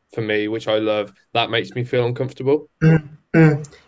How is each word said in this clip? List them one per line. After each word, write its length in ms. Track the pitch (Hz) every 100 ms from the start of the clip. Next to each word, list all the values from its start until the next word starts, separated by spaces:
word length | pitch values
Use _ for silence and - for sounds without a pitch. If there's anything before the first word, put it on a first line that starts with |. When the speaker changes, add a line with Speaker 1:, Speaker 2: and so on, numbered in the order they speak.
| _
Speaker 1:
for 80 | -
me, 280 | 110 107 107
which 200 | 113 113
I 100 | 110
love. 340 | 107 107 101 _ _
That 160 | 117 113
makes 240 | 113 104
me 100 | 127
feel 200 | 123 127
uncomfortable." 640 | 117 123 127 - 131 151 - _
Speaker 2:
Mm, 260 | 160 160 - - _
mm. 400 | 165 160 143 - -